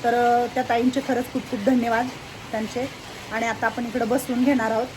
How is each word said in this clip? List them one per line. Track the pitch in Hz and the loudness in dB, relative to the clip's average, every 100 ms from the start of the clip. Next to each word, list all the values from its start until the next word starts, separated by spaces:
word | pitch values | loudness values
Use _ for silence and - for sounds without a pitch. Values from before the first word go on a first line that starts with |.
तर, | 233 | 2
अ, | 240 240 240 240 | 4 4 4 2
त्या | - 254 | -2 0
ताईंचे | 233 254 254 262 | 2 2 0 0
खरंच | 240 254 | -2 0
खूप | 262 - | -4 -4
खूप | 233 202 | -2 2
धन्यवाद | 254 233 226 254 - - - - | 2 2 0 0 -6 -14 -14 -8
त्यांचे. | 220 220 247 269 - - - - | -6 -4 -4 -6 -8 -16 -14 -8
आणि | 214 233 | -4 -2
आता | 220 226 | 0 -2
आपण | 220 240 | -2 -4
इकडं | 247 226 | -2 2
बसवून | 254 - 247 | 0 0 2
घेणार | 254 277 220 | 4 4 2
आहोत. | 220 254 | 0 -2